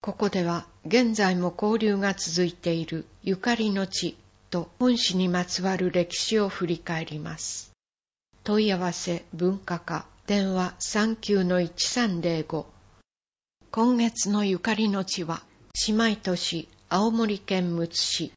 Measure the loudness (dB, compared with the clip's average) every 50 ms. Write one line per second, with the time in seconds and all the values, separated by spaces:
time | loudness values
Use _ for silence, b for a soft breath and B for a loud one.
0 | -6 -8 -4 -2 -2 0 0 0 0 0 -2 -4 -6 -10 -20 -16 _ 2 4 4
1 | 4 4 2 2 2 2 4 2 0 -2 -2 0 0 0 2 2 2 2 2 2
2 | 0 0 -2 -2 -6 -4 0 0 0 0 0 -2 -2 -2 0 0 -2 -4 -6 -8
3 | -8 -10 -18 -10 -2 -2 -2 0 0 -2 0 0 0 0 0 0 -2 -2 -4 -4
4 | -4 -4 -6 -8 -20 -20 _ _ _ _ -4 -4 -4 -6 -4 _ 2 2 4 2
5 | 0 0 2 2 2 2 2 0 0 -2 -4 -2 -2 -2 0 2 0 2 2 2
6 | 0 0 -2 -6 -2 0 2 2 2 2 0 -4 -2 -2 -2 -4 -4 -6 -6 -6
7 | -6 -6 -8 -10 -8 -10 -10 -10 -10 -10 -10 -10 -12 -16 _ _ _ _ _ _
8 | _ _ _ _ _ _ _ _ _ 0 2 2 4 4 2 2 0 -2 -2 -4
9 | -4 -4 -4 -4 -6 -10 -4 0 0 0 0 0 -4 -6 -6 -6 -6 -6 -8 -8
10 | -8 -10 -20 -20 _ 0 0 2 2 2 0 0 -2 -2 -4 -8 -8 -4 0 0
11 | 2 2 0 -2 0 0 2 2 4 4 2 2 2 0 -2 -4 -4 -2 0 0
12 | 0 0 0 0 0 0 0 0 -2 -4 -6 -6 -6 -8 -16 -20 -20 -20 _ _
13 | _ _ _ _ _ _ _ _ _ _ _ _ -18 _ -2 2 4 4 4 4
14 | 2 2 0 0 -2 0 2 2 2 2 0 0 0 -2 0 2 2 2 2 0
15 | -2 -4 -4 -6 -4 -4 -6 -6 -8 _ -20 _ -20 -12 -6 -4 -2 0 2 2
16 | 4 2 2 0 0 -2 -2 -2 -2 -4 -4 -6 -8 -10 -18 _ _ _ 0 2
17 | 2 2 2 2 0 0 0 -4 -2 -2 0 0 0 0 0 -2 -2 -2 -2 -2
18 | -2 -2 -2 -4 -4 -6 -8